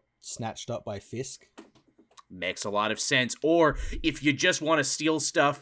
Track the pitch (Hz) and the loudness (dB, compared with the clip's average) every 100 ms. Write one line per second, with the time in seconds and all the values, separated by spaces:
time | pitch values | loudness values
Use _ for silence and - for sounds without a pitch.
0 | _ _ - - 113 - - 117 - 101 | _ _ -14 -8 -8 -8 -8 -8 -8 -10
1 | - 113 135 - _ - - _ _ _ | -10 -10 -10 -12 _ -20 -20 _ _ _
2 | _ _ - 92 87 90 104 101 107 107 | _ _ -20 -8 -6 -4 -2 0 2 0
3 | - 135 120 - 151 170 151 135 - - | 0 2 2 0 2 6 4 2 -4 -4
4 | 156 131 147 131 185 170 156 160 139 - | -2 0 0 2 2 2 2 2 0 0
5 | 151 156 - 165 143 143 | 0 0 0 2 2 2